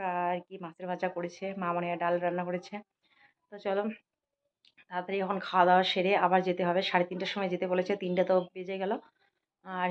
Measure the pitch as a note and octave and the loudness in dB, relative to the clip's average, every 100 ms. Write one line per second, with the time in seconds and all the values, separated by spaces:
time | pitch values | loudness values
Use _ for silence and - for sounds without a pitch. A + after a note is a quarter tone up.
0 | F#3+ F3 F3 F3+ - F#3+ E3+ E3 F3+ F3 | -4 -2 -2 -2 -6 -14 -14 -10 -6 -4
1 | F#3 F3 F3 - G3 F#3+ F3 F3 F3 F3 | -4 -4 -8 -8 -10 -6 -2 -2 -2 -2
2 | F3 F3 F3 F3+ F3 F3 - G#3 - _ | 0 0 0 -2 -4 -6 -8 -14 -16 _
3 | _ _ _ _ _ G#3 G3+ G3 A3 A3 | _ _ _ _ _ -10 -4 -2 -2 -6
4 | _ _ _ _ _ _ _ _ - F3+ | _ _ _ _ _ _ _ _ -8 -8
5 | F3+ G3 F#3 F#3+ - F#3 F3 F#3 F#3 G3 | -4 -2 -2 -4 0 4 8 8 6 2
6 | F#3 G3 F3+ F#3 F#3 F3+ F3 F3 F#3+ F3+ | 2 4 6 4 2 0 2 2 2 2
7 | F3+ F3+ F#3 G3+ F#3+ F3+ F#3 F3+ F3+ G3+ | 2 -2 -6 -4 -2 -2 0 0 0 -2
8 | F3+ F3+ F3+ F#3 F3+ F#3+ F3+ F#3+ F#3+ B3 | -2 0 4 2 0 -10 -10 -6 -4 -6
9 | - _ _ _ _ _ F#3 F#3 F3+ | -8 _ _ _ _ _ -10 -2 -2